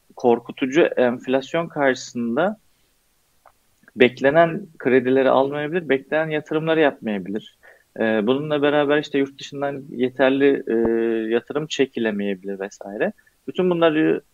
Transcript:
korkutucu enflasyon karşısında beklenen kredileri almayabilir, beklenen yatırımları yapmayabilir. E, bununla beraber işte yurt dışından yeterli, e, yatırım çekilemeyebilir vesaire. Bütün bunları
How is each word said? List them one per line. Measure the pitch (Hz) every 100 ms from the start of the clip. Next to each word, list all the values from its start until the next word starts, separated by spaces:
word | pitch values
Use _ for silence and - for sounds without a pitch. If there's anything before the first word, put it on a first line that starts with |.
| _ -
korkutucu | 123 117 - - 131 147
enflasyon | - - 123 123 131 135 135 165 165
karşısında | 151 135 127 - 123 117 123 190 214 _ _ _ _ _ _ _ _ _ _ _ _ _ -
beklenen | 123 127 135 160 165 160 202 -
kredileri | 127 127 127 135 131
almayabilir, | 127 139 147 147 180 151
beklenen | 135 - 151 160
yatırımları | 151 - 156 160 160
yapmayabilir. | 139 - 113 101 92 107 - _ - - _ 104
E, | 110 110 104
bununla | 135 151 147
beraber | 143 147 143 147
işte | 147 143
yurt | 139 139
dışından | - 139 143 139 143
yeterli, | - 127 127 131 139 143 135 -
e, | 113 113 113 113 113 110
yatırım | 117 - 139 156
çekilemeyebilir | - 131 123 113 101 101 92 98 98
vesaire. | 98 - 101 107 190 - _ _ -
Bütün | 190 185
bunları | 170 165 151 160 - -